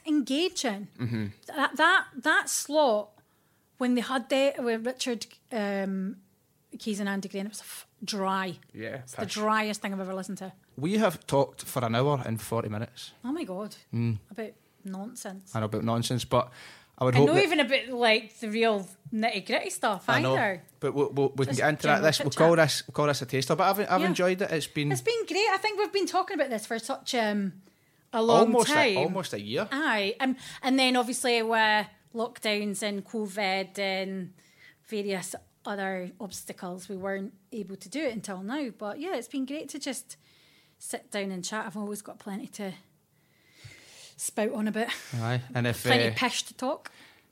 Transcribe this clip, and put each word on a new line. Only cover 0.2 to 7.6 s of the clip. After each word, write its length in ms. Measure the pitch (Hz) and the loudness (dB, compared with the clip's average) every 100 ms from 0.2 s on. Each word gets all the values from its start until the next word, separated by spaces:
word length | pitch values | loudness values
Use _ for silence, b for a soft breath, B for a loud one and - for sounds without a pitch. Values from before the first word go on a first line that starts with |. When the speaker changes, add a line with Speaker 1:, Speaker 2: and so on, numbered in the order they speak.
| 233 269 359 359 254 202 202 - | 2 0 0 0 -2 -4 -10 -6
Speaker 2:
Mm-hmm. 280 | 117 113 104 - - | -4 -2 -4 -8 -10
Speaker 1:
That, 280 | 311 277 | -2 -2
that, 300 | 277 320 370 - 269 | 4 4 4 2 -4
that 280 | 302 359 392 | 2 2 2
slot 600 | - - 302 285 208 208 _ _ _ _ _ _ _ | -4 0 4 4 4 -2 _ _ _ _ _ _ _
when 160 | 254 | 2
they 60 | 247 | 2
had 280 | 220 262 254 | 0 -4 0
the, 240 | 269 277 277 | 2 2 2
with 260 | 240 226 | -2 -2
Richard, 400 | 226 254 262 226 - - _ | -4 -4 -4 -4 -8 -16 _
um, 640 | 233 202 196 196 190 190 - _ _ _ _ _ 220 | -4 -2 -2 -2 -2 -4 -8 _ _ _ _ _ -10
Keys 200 | 226 202 | -6 -4
and 80 | 202 | -2
Andy 180 | 196 185 | -4 -4
Gray, 140 | 196 | -8
and 60 | 202 | -8
it 40 | |
was 80 | 208 | -10